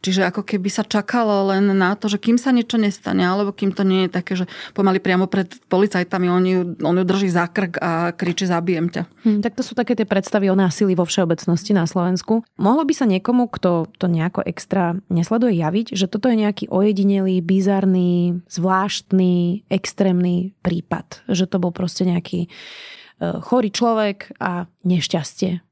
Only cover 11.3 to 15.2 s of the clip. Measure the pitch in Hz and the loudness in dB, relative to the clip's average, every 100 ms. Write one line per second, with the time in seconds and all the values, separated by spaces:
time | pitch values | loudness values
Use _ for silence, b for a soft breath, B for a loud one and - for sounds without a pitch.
11.3 | 165 - 170 - 202 165 185 175 185 - | 0 0 -2 0 0 2 0 0 -2 0
12.3 | 226 226 - 196 269 294 311 240 190 196 | -2 -2 -2 2 2 2 0 2 0 2
13.3 | 247 240 - 185 170 160 _ 180 170 165 | 0 0 0 0 0 -2 _ 0 0 0
14.3 | - - 170 - 190 175 175 _ 175 | -2 -6 -8 -4 0 0 -2 _ -2